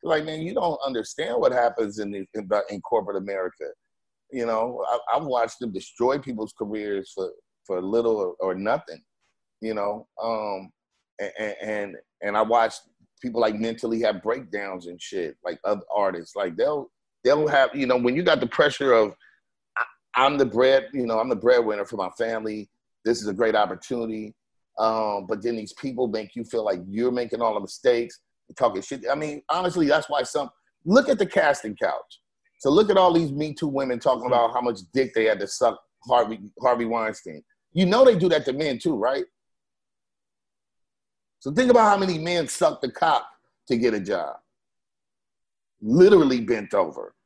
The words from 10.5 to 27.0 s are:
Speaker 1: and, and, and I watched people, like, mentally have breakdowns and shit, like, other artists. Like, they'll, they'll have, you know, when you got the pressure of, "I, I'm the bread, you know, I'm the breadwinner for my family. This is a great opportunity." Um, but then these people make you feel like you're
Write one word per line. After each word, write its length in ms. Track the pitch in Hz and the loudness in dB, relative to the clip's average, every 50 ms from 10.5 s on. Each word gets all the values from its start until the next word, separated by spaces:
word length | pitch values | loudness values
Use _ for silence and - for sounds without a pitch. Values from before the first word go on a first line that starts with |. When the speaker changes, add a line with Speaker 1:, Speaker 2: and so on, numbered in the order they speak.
| 98 95 95 92 _ _ _ _ _ _ _ _ _ - | -8 -10 -12 -16 _ _ _ _ _ _ _ _ _ -10
Speaker 1:
and, 340 | 98 98 - - 110 107 101 - | -10 -10 -8 -8 -8 -8 -8 -10
and, 360 | 95 107 107 104 101 98 90 - _ _ _ _ | -8 -6 -6 -6 -6 -8 -12 -18 _ _ _ _
and 120 | - 104 101 | -8 -2 0
I 60 | 107 | 0
watched 400 | 110 110 117 117 113 113 - - _ _ _ _ _ _ _ _ | 2 2 2 2 2 0 -2 -8 _ _ _ _ _ _ _ _
people, 220 | - 127 110 120 | -12 -6 -2 0
like, 140 | 113 110 110 | 0 0 0
mentally 440 | 107 113 113 113 113 - 117 113 110 | -2 -4 -4 -4 -4 -4 -4 -2 0
have 220 | 117 107 104 92 | 0 0 -2 -2
breakdowns 640 | 85 107 117 135 131 87 104 104 101 98 95 90 87 | -4 -4 -4 -4 -6 -10 -10 -8 -8 -8 -10 -12 -12
and 120 | 87 87 87 | -14 -16 -16
shit, 340 | - - - 95 87 76 71 _ _ | -16 -8 -6 -6 -6 -6 -8 _ _
like, 140 | 90 85 - - | -10 -10 -6 -4
other 180 | 98 104 98 - - - | -4 -4 -4 -4 -6 -2
artists. 400 | 104 101 98 92 85 82 - - | 0 0 0 -2 -4 -12 -10 -8
Like, 220 | 101 101 92 82 | -6 -6 -6 -2
they'll, 340 | 90 117 139 151 143 127 - _ _ _ _ _ _ _ | -2 -2 0 0 -4 -8 -10 _ _ _ _ _ _ _
they'll 220 | 123 143 151 151 | 2 2 4 2
have, 220 | 151 147 139 135 127 - | 2 4 4 2 2 2
you 120 | 143 135 | -4 0
know, 120 | 123 127 127 | 0 2 2
when 180 | 117 123 127 | 2 2 0
you 60 | 151 | 2
got 180 | 180 170 160 127 | 2 2 2 2
the 60 | 123 | 0
pressure 480 | 117 - - 151 147 143 - 139 135 123 | -4 2 2 2 2 2 0 2 4 6
of, 200 | 113 107 101 95 _ _ _ _ _ _ _ _ _ _ _ _ | 6 6 2 0 _ _ _ _ _ _ _ _ _ _ _ _
"I, 80 | - 120 - _ _ _ _ - | -6 -6 -6 _ _ _ _ 0
I'm 240 | 123 131 139 147 139 | 2 2 4 4 2
the 80 | 139 | 0
bread, 420 | 120 107 117 127 131 135 135 131 135 139 | 0 2 2 4 4 4 4 2 -2 -6
you 100 | 139 123 | -6 -4
know, 140 | 117 113 110 | -2 0 -2
I'm 80 | 113 131 | 0 -2
the 80 | 120 | -4
breadwinner 480 | 101 98 120 127 120 117 107 104 104 98 | 0 4 4 4 4 4 0 -2 -4 -6
for 120 | - - | -6 -6
my 120 | 101 95 90 - | -6 -6 -6 -4
family. 540 | - 117 113 113 110 110 110 107 107 101 _ _ _ _ _ _ _ _ | -4 -4 -4 -4 -4 -6 -6 -8 -8 -12 _ _ _ _ _ _ _ _
This 160 | 110 120 113 | 0 0 0
is 80 | 104 104 | -2 -6
a 60 | 98 | -2
great 200 | 95 117 110 107 | 0 0 2 4
opportunity." 800 | 107 104 92 92 90 - - 131 120 117 113 110 110 107 107 - _ _ _ _ _ _ _ _ - | 2 2 0 -2 -10 -8 -8 -6 -6 -6 -6 -8 -10 -10 -14 -16 _ _ _ _ _ _ _ _ -2
Um, 480 | 110 110 113 110 110 107 104 101 95 92 | 0 0 0 0 -2 -2 -4 -4 -4 -6
but 140 | 110 104 | -8 -4
then 140 | 98 120 120 | -4 -4 -4
these 180 | 113 104 - - | -4 -8 -12 -16
people 340 | - - 139 127 117 127 113 | -12 -10 -10 -4 -4 -4 -2
make 260 | 101 110 107 95 _ | -2 -6 -8 -8 _
you 80 | 120 113 | -12 -12
feel 200 | - - 113 107 | -6 -6 -4 -2
like 160 | 104 95 90 87 95 | -2 -4 -4 -6 -8
you're 240 | 98 110 | -4 -2